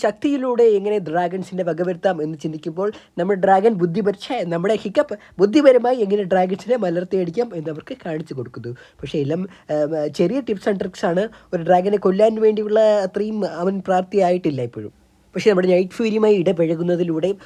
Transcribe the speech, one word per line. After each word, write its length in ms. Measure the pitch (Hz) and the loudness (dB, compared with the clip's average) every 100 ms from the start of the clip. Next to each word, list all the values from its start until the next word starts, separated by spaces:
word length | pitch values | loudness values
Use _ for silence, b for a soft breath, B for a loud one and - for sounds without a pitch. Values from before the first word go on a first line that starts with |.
ശക്തിയിലൂടെ 640 | 220 208 294 285 262 240 233 202 | -2 -2 -2 -2 -2 2 4 4
എങ്ങനെ 180 | 202 208 160 | 0 -2 -2
ഡ്രാഗൺസിനെ 560 | 160 175 190 180 185 175 | -2 -2 -4 -8 -6 -4
വകവരുത്താം 480 | 160 180 175 196 170 | -2 -4 -2 -2 -2
എന്ന് 120 | 151 160 | -4 -6
ചിന്തിക്കുമ്പോൾ 460 | 165 156 170 160 202 214 B - | -8 -8 -8 -6 -6 -6 B -4
നമ്മുടെ 200 | 180 196 | -2 2
ഡ്രാഗൺ 280 | 185 190 214 208 | 4 4 4 2
ബുദ്ധിപര-, 380 | 175 170 202 196 | 0 0 -2 -4
ഛേ, 120 | - 247 175 | -6 -6 -4
നമ്മുടെ 240 | 170 185 214 | -2 0 -2
ഹിക്കപ്പ് 320 | 214 220 294 208 b - | -2 -2 -2 -6 b 0
ബുദ്ധിപരമായി 580 | 202 294 285 247 240 254 | 4 6 6 6 4 0
എങ്ങനെ 200 | 196 208 185 | 0 0 0
ഡ്രാഗൺസിനെ 440 | 185 185 190 196 247 | 0 0 -2 -4 -2
മലർത്തിയടിക്കാം 640 | 185 170 185 190 175 170 240 175 | -2 -4 -2 -2 -2 -4 -6 -6
എന്നവർക്ക് 380 | 156 151 - 254 | -10 -10 -12 -12
കാണിച്ചു 300 | 180 156 160 135 | -8 -8 -8 -10
കൊടുക്കുന്നു. 340 | 120 - 117 120 B B | -10 -12 -14 -14 B B
പക്ഷേ 180 | 143 160 | -8 -4
എല്ലാം, 180 | 139 165 185 B B | -2 -4 -6 B B
ഏം, 200 | 151 147 160 151 - | -2 -2 -2 -4 -2
ചെറിയ 220 | 175 254 247 | 0 0 -4
tips 180 | 202 - | -4 -2
and 100 | 196 | -4
tricks 220 | 190 - 190 | -6 -4 -2
ആണ്. 140 | 170 220 B B | 0 -2 B B
ഒരു 100 | 180 165 | -4 2
ഡ്രാഗനെ 320 | 180 190 208 196 | 2 4 0 2
കൊല്ലാൻ 340 | 190 220 220 220 | 4 2 4 2
വേണ്ടിയുള്ള 340 | 214 214 214 214 208 185 | 2 0 4 4 4 0
അത്രയും 320 | 202 214 220 185 160 | -4 -4 -4 -4 -2
അവൻ 140 | 180 196 185 | -2 -2 0
പ്രാപ്തിയായിട്ടില്ല 720 | 185 185 202 180 180 175 139 120 | -2 0 0 2 2 0 -2 -6
ഇപ്പോഴും. 220 | 110 107 - _ _ _ | -8 -14 -16 _ _ _
പക്ഷേ 140 | 190 214 | 0 2
നമ്മുടെ 180 | 185 185 | 4 4
നൈറ്റ് 260 | 180 185 - | 2 2 -2
ഫ്യൂരിയുമായി 400 | 226 214 214 208 | -2 2 4 4
ഇടപഴകുന്നതിലൂടെ 920 | 165 175 165 165 170 175 180 160 180 202 | 2 0 0 0 0 0 0 -2 -2 -4